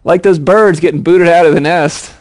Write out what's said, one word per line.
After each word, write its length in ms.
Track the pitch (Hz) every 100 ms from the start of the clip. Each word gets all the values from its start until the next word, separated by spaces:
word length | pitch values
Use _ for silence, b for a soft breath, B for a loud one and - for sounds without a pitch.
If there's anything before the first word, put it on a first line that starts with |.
Like 180 | - 185
those 160 | 196 170
birds 420 | 143 208 214 156
getting 220 | 170 143
booted 260 | 160 180 175
out 180 | 170 165
of 80 |
the 60 | 143
nest, 520 | 147 175 143 - - -